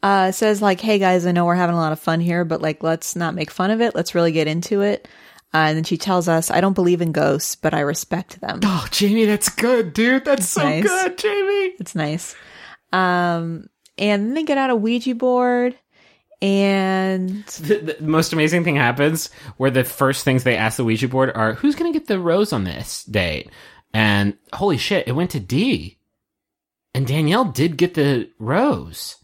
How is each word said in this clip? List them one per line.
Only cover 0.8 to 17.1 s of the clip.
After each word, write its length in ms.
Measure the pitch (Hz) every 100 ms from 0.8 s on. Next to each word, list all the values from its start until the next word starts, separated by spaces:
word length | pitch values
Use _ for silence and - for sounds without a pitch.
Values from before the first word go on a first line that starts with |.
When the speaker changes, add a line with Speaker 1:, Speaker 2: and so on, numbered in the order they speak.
Speaker 1:
"Hey 180 | 220 208
guys, 260 | 190 180 175
I 60 |
know 140 | 175 175
we're 100 | 175
having 200 | 175 170
a 40 |
lot 120 | 160
of 80 | 156
fun 200 | - 165
here, 240 | 170 170 170
but, 160 | 160
like, 220 | 156 151
let's 320 | 160 165 - 180
not 200 | 170 175
make 140 | 151
fun 200 | - 185
of 100 | 220
it. 140 | 233 -
Let's 200 | 170 180
really 160 | 170
get 160 | 160 151
into 340 | 160 175 202
it." 260 | 202 202 - - - - _
Uh, 40 | 156 156
and 80 | 156
then 60 | 160
she 120 | 160
tells 300 | - 180 170
us, 240 | 165 165
"I 80 | -
don't 120 | 190
believe 280 | 190 175 175
in 100 | 170
ghosts, 420 | 147 147 143 - -
but 180 | 156
I 60 | 156
respect 600 | 143 156 - 165 - -
them." 180 | - -
Speaker 2:
Oh, 220 | 202 180 117
Jamie, 340 | - 202 220 220
that's 240 | 208 -
good, 440 | - 233 247 180
dude. 320 | 156 233 262 277
That's 160 | 269
Speaker 1:
That's 80 | 180
Speaker 2:
so 140 | -
Speaker 1:
nice. 200 | 285 -
Speaker 2:
good, 340 | 415 370 370 359
Jamie. 560 | 415 403 392 403 381 370
Speaker 1:
It's 160 | 190 170
nice. 400 | 151 156 - - - - - - _
Um, 760 | 175 185 180 175 170 165 165 - _ _ -
and 300 | 202 202 214
then 60 |
they 100 | 294
get 140 | 311 277
out 120 | 262
a 60 | 240
Ouija 400 | 220 240 240 240
board, 600 | 254 247 247 247 247 254 _ _ _ _ _ _
and 1040 | 196 196 196 196 190 190 190